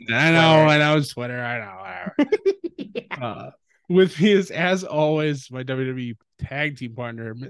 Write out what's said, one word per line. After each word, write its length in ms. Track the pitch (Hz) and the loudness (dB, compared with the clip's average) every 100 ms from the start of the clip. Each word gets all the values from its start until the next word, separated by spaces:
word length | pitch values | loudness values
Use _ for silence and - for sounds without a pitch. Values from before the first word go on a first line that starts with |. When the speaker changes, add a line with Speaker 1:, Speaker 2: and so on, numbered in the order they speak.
| - | -2
Speaker 1:
that. 200 | 117 160 | 2 4
I 40 | |
know, 320 | 165 165 156 | 6 6 8
Speaker 2:
Twitter. 60 | 156 | 6
Speaker 1:
I 80 | 151 | 6
know, 200 | 151 151 | 4 2
it's 160 | 139 | 0
Twitter. 300 | - 123 123 | -6 -8 -6
I 160 | 120 120 | -6 -6
know, 540 | 104 92 98 180 - - | -8 -14 -14 -12 -8 -2
whatever. 960 | 285 415 392 392 339 - 196 226 - | -2 0 -2 -4 -8 -12 -12 -12 -10
Speaker 2:
<laughs> 100 | 156 | -8
Speaker 1:
Uh, 300 | 120 95 123 - _ _ _ | -8 -8 -14 -18 _ _ _
with 280 | 180 185 151 | 4 4 4
me 100 | 208 | 4
is, 200 | 196 190 | 4 2
as 340 | - 175 185 185 | -4 -2 -2 -2
always, 680 | 151 151 156 151 143 - | 0 0 2 -2 -4 -8
my 120 | 127 | -12
W 220 | 131 131 131 | -8 -4 -4
W 260 | 127 120 | -6 -8
E 60 | 113 _ _ | -12 _ _
tag 400 | - 135 151 139 | -10 -6 -6 -6
team 180 | 123 120 | -12 -10
partner, 400 | 120 117 113 117 | -10 -10 -12 -12